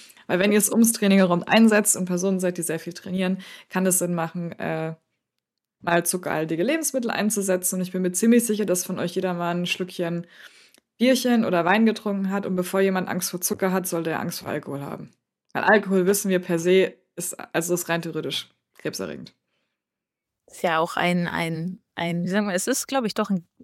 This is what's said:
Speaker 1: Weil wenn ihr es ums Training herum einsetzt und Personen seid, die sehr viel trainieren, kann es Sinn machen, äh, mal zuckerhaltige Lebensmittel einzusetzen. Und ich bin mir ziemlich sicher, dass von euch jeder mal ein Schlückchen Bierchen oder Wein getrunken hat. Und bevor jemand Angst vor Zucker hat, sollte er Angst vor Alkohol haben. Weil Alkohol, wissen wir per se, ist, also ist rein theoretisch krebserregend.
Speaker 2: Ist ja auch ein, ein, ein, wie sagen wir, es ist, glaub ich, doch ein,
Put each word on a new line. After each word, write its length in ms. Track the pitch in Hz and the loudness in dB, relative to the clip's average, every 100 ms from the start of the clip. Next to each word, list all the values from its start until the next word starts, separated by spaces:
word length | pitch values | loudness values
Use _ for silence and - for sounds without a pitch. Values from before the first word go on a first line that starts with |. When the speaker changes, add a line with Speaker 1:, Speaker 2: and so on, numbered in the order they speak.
| - - - | -20 -20 -4
Speaker 1:
Weil 120 | 180 | 0
wenn 120 | 202 | 4
ihr 60 | 208 | 4
es 140 | 202 | 2
ums 200 | 214 226 | 4 2
Training 260 | 226 202 196 | 4 4 6
herum 260 | 185 175 - | 6 2 4
einsetzt 500 | 214 226 214 214 - | 6 8 6 2 -2
und 100 | 180 | -2
Personen 340 | 180 190 190 | -2 0 0
seid, 180 | 180 180 | -2 -2
die 40 | |
sehr 180 | 165 165 | -6 -6
viel 140 | 170 | -8
trainieren, 460 | 170 - 185 185 190 - - - | -12 -8 -4 -2 -2 -6 -20 -6
kann 160 | 185 185 | 0 2
es 140 | 175 | 2
Sinn 160 | 175 175 | 0 -2
machen, 360 | 165 180 170 | -4 -6 -10
äh, 420 | - 170 160 160 160 _ _ _ _ _ _ _ _ | -8 -6 -4 -6 -10 _ _ _ _ _ _ _ _
mal 240 | 175 175 170 | 0 2 2
zuckerhaltige 580 | 185 180 156 160 165 | -4 -2 -2 -2 0
Lebensmittel 480 | 214 320 311 269 233 | 0 0 -2 -2 -2
einzusetzen. 640 | - 208 202 196 185 180 185 | -2 0 0 0 0 -2 -4
Und 60 | |
ich 100 | 180 | -4
bin 120 | 185 | -2
mir 80 | 185 | -2
ziemlich 340 | 180 226 240 226 | 2 4 4 4
sicher, 200 | 208 196 | -2 0
dass 200 | 180 - | -2 -2
von 140 | 185 | -4
euch 160 | 175 185 | -4 -2
jeder 180 | 185 | -4
mal 220 | 175 175 175 | -2 -2 -2
ein 100 | 175 | -2
Schlückchen 600 | - 185 - 170 170 170 - - - _ _ _ _ | -4 -6 -4 -4 -4 -8 -18 -20 -20 _ _ _ _
Bierchen 460 | 240 254 254 240 | 2 4 4 2
oder 220 | - 175 170 | 2 2 4
Wein 200 | 208 226 | 6 4
getrunken 460 | 208 208 202 196 | 2 -4 -2 -2
hat. 140 | 196 196 | -2 -2
Und 100 | 185 | -2
bevor 260 | 180 196 | 0 2
jemand 280 | 196 185 - | 2 2 -2
Angst 220 | 180 - | -4 -4
vor 100 | 180 | -6
Zucker 300 | - 208 190 | -6 -2 0
hat, 160 | 185 180 | 0 -2
sollte 240 | 165 165 | -4 -4
er 80 | 160 | -4
Angst 200 | 170 - | -6 -8
vor 100 | - | -6
Alkohol 320 | 147 143 139 | -8 -6 -10
haben. 300 | 143 - 151 _ _ _ _ | -10 -12 -14 _ _ _ _
Weil 100 | - | -2
Alkohol, 420 | - 208 196 190 180 | 4 4 4 2 2
wissen 240 | 202 196 | 2 2
wir 100 | 180 | 0
per 200 | 180 170 | 0 0
se, 340 | 170 185 185 - _ - | 4 4 4 -2 _ -12
ist, 200 | 175 - - | -10 -10 -6
also 200 | 151 170 | -6 -2
ist 140 | 175 - | -4 -2
rein 120 | 170 | -4
theoretisch 480 | 165 156 147 - - _ _ _ | -4 -8 -6 -6 -8 _ _ _
krebserregend. 560 | 151 - 90 67 - _ _ _ _ _ _ _ _ _ _ _ _ | -10 -8 -10 -10 -16 _ _ _ _ _ _ _ _ _ _ _ _
Speaker 2:
Ist 160 | - | -4
ja 160 | 185 160 | 0 2
auch 180 | 170 - | 0 0
ein, 300 | 175 180 175 | 0 0 -2
ein, 520 | 165 170 160 170 185 _ - | -4 -4 -4 -8 -10 _ -8
ein, 280 | 170 170 | -4 -4
wie 60 | 175 | -2
sagen 180 | 196 208 | -2 -2
wir, 60 | |
es 140 | 180 - | -2 -2
ist, 200 | 269 - | -4 -2
glaub 180 | 269 220 | -2 -2
ich, 80 | |
doch 160 | - 214 | -4 -2
ein, 180 | 190 - _ | -2 -4 _